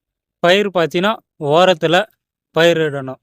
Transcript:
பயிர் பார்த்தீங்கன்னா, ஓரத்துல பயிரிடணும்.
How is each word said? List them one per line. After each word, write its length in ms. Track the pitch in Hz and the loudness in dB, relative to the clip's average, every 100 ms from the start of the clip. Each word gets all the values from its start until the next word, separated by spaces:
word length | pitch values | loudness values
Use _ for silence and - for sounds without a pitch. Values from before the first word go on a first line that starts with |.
| _ _ _ _ | _ _ _ _
பயிர் 280 | 170 190 202 | 0 2 0
பார்த்தீங்கன்னா, 480 | 185 160 175 196 226 _ - | -2 -2 -2 -4 -4 _ -10
ஓரத்துல 680 | 147 151 185 175 160 175 214 _ _ _ _ 160 | -2 2 4 2 0 0 -2 _ _ _ _ 0
பயிரிடணும். 640 | 170 165 156 139 131 131 | 2 2 -4 -6 -12 -16